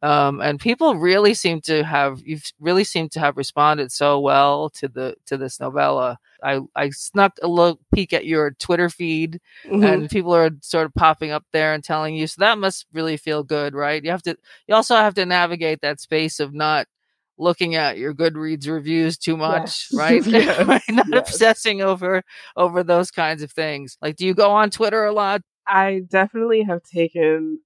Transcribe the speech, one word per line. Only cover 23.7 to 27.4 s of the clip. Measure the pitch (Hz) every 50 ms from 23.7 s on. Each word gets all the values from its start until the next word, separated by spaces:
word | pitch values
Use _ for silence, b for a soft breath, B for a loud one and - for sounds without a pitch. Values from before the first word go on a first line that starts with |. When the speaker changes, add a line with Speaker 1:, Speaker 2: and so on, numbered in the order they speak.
| 147 139 139 123 - -
Speaker 1:
Like, | - 156 156
do | - 185
you | 190 185
go | 220 202 202
on | 202 214 214 202
Twitter | - - 226 208 214 220 214
a | 208 214
lot? | 208 202 196 202 202 - _ _ _ -
Speaker 2:
I | 196 196 190 190 196 196 190 185 175
definitely | - 190 190 208 - 226 226 233 226 220 214
have | 202 170 170 _
taken | _ 175 170 165 165 - 170 156 156 156 160